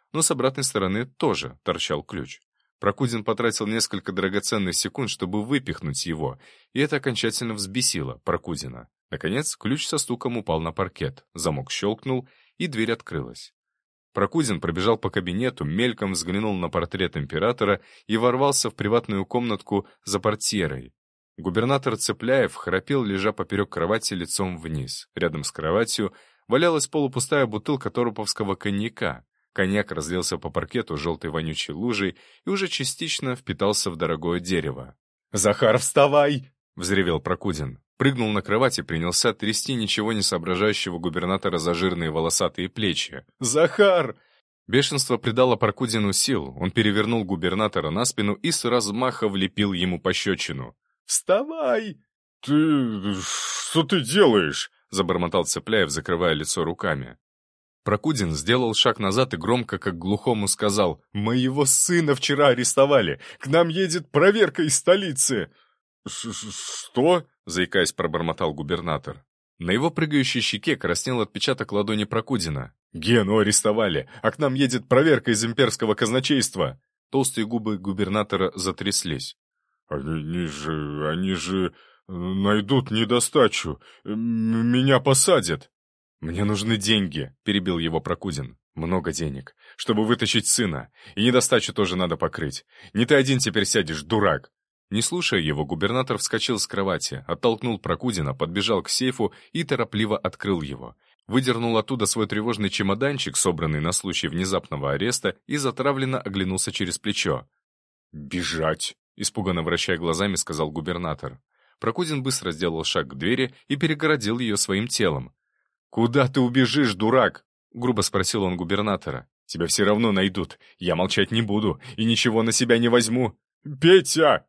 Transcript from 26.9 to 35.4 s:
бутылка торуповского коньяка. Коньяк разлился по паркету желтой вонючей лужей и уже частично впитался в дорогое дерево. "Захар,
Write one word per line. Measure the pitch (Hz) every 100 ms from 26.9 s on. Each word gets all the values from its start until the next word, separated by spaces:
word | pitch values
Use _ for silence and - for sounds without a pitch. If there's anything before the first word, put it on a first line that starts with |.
| 156 139 127 - 147 120
бутылка | 104 127 139 -
торуповского | - 120 107 104 - 101 95
коньяка. | 104 101 113 - 98 62 _ _ _
Коньяк | - 95 104 101
разлился | 78 76 90 87 85
по | 85
паркету | 85 - 123 - 76
желтой | 87 78 82
вонючей | 80 80 76 - 76
лужей | 120 104 95 - - _ -
и |
уже | 196 185
частично | - 131 - 160 - 135 123
впитался | - - 101 101 101
в | 82
дорогое | 82 80 82 87
дерево. | 87 87 76 67 65 _ _ _ _
"Захар, | 101